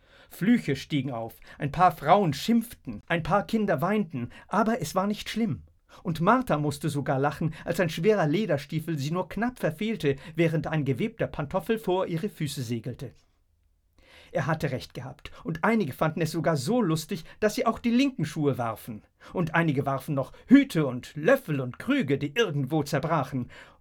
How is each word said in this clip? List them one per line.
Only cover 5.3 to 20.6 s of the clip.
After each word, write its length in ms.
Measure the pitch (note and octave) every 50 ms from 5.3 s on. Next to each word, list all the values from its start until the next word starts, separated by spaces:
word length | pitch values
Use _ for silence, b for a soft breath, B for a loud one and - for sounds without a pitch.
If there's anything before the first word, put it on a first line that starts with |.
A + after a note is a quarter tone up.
| - G#3+ A#3 G#3 C3 F2+ - - _ _ _ B B B B
Und 180 | - D#3+ D#3+
Martha 380 | E3 F#3 A#3 C4 B3+ - E3 D3+
musste 300 | D3 D3 C#3 - - D#3
sogar 300 | C3+ C#3+ C#3 D3+ C#3 C3
lachen, 360 | C#3 D3 D3 - E3+ D#3+ D#3+ B B
als 160 | B E3+ D#3+
ein 100 | F#3 D#3+
schwerer 360 | D#3+ - E3 G#3+ G#3+ F3+ E3
Lederstiefel 720 | D3+ D3 F#3+ A3 G#3 D#3 C#3 - - D#3 D#3 D#3 E3+ E3+ C#3+
sie 120 | C3 D3+
nur 180 | E3+ F#3 F3+ -
knapp 300 | - G3 A3 B3 B3 -
verfehlte, 580 | - D#3+ D#3+ - G#3 A3 A3+ F#3 D#3 C#3 B2+ C#3 B B B
während 320 | B E3+ D#3+ D#3+ D#3+ D#3
ein 180 | - D#3+ D#3 C3+
gewebter 420 | B2+ C3 - F#3+ A3 - - C#3+
Pantoffel 520 | - - - D3 - - F#3+ F#3 - A3+ A3
vor 280 | - - F3+ F#3 F#3
ihre 220 | - E3+ D#3+ D#3+ -
Füße 340 | - - D#3 C#3 - D3+ B2
segelte. 520 | G#2+ A#2+ A#2 A2 - A#2+ - C#3+ A2 - - _ _ _ _ _ _ _ _ _ _ _ _ _ _ _ B B B B B B B
Er 160 | B E3+ C3
hatte 240 | C#3 D#3+ D#3+ E3 C#3+
recht 220 | B2+ B2 - - -
gehabt, 400 | D3+ C3+ C3+ C3 - - - B B B
und 220 | - E3 E3 -
einige 300 | G3+ A#3 A3 G3 C3+ A#2
fanden 260 | - E3+ D#3 D#3 F#3
es 120 | E3 D#3+ -
sogar 260 | E3 D#3 E3+ E3 C#3+
so 240 | A#2+ D3+ A3+ B3+ A3
lustig, 420 | E3 D#3+ D#3+ - - G#3 - - B B B
dass 140 | - G#3 G#3
sie 100 | - -
auch 140 | - A3 -
die 120 | - A#3+
linken 360 | A3+ B3 C#4 C#4+ C4 - D#3+
Schuhe 320 | - - E3 D3 C#3+ B2+ A2+
warfen. 440 | A#2+ A#2 A2 - - - A2 G#2 - _ _ B B B B
Und 220 | F#3 E3+ - -
einige 320 | E3+ E3+ D#3+ C#3 C3 C3
warfen 280 | C3+ C#3 C3+ - - D3+
noch 180 | C3+ B2+ - B B B
Hüte 400 | B A#3 C#4+